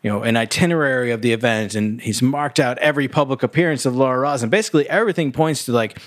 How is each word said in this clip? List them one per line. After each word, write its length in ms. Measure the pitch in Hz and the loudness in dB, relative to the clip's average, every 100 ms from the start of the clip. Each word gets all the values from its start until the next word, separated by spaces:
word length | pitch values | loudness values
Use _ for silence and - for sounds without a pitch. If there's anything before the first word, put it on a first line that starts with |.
you 80 | 104 | -4
know, 120 | 104 | -2
an 120 | 113 113 | 0 0
itinerary 760 | 113 - 175 165 143 127 120 | 0 0 0 2 0 0 -2
of 100 | 117 | 0
the 100 | 120 | 0
event, 440 | 113 120 110 104 107 | 0 0 0 -2 -2
and 240 | 107 113 | -2 -4
he's 200 | 113 104 | -6 0
marked 380 | 127 143 143 151 | 0 0 -2 0
out 180 | 127 127 | 0 2
every 280 | 151 147 135 | 0 2 0
public 380 | - 139 135 | 0 0 0
appearance 420 | 123 156 175 139 135 | 0 2 0 0 -2
of 80 | |
Laura 240 | 123 131 127 | 2 2 2
Roslin. 320 | 143 143 113 | 0 -2 0
Basically, 380 | 190 220 156 143 | 0 2 0 2
everything 400 | 175 226 180 147 | 0 0 0 -2
points 340 | 127 160 143 - | 0 0 0 0
to, 60 | |
like, 280 | 120 110 - | 0 0 -6